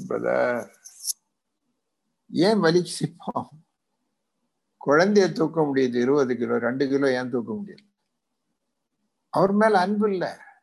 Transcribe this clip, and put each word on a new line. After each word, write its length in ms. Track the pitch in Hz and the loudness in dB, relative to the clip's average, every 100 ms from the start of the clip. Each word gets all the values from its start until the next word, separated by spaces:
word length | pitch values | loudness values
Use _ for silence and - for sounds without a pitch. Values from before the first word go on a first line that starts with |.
| 123 | -6
brother. 580 | 117 120 127 127 120 104 _ - - - - _ _ _ _ _ _ _ _ _ _ - | -4 -2 0 0 -2 -8 _ -20 -14 -12 -12 _ _ _ _ _ _ _ _ _ _ -8
ஏன் 320 | - 190 214 | 0 2 2
வலிக்குது 400 | 196 180 170 - - | 2 2 0 -6 -8
இப்போ? 260 | - - - - 156 _ _ _ _ _ _ _ _ _ _ _ - | -8 -10 -8 -10 -16 _ _ _ _ _ _ _ _ _ _ _ -8
குழந்தைய 460 | 139 151 202 208 180 | 2 2 4 4 2
தூக்க 260 | - 156 165 | 0 -2 0
முடியுது 380 | 147 135 127 123 | 0 0 0 0
இருபது 300 | 123 147 127 120 | 2 2 0 -2
கிலோ, 200 | 117 120 120 | -2 -2 -2
ரெண்டு 200 | 131 139 | -2 -2
கிலோ 220 | 139 139 | 0 0
ஏன் 200 | 127 127 | 0 -4
தூக்க 160 | 127 110 | -6 -6
முடியல? 320 | 107 101 - _ _ _ _ _ _ _ _ _ _ _ _ _ _ _ | -8 -12 -16 _ _ _ _ _ _ _ _ _ _ _ _ _ _ _
அவர் 220 | 143 190 202 | 0 2 4
மேல 180 | 220 196 | 4 2
அன்பு 280 | 185 208 214 | 2 0 0
இல்ல. 140 | 185 135 - - - | -2 -6 -8 -20 -20